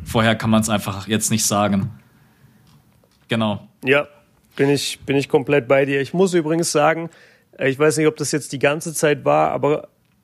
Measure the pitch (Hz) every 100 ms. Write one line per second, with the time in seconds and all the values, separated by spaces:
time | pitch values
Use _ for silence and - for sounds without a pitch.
0 | - 117 113 110 113 110 110 104 - 98
1 | 101 110 - 107 - 104 104 98 - -
2 | - _ _ _ _ _ _ _ _ _
3 | _ _ - 117 110 101 - _ 131 143
4 | 147 - _ _ _ - 139 139 - -
5 | - 139 135 151 131 143 120 139 139 139
6 | 135 175 196 175 151 165 165 151 151 165
7 | 165 - - _ _ - 135 131 151 147
8 | 156 151 143 151 - 139 143 156 165 151
9 | 156 147 139 151 156 147 139 151 - _
10 | _ _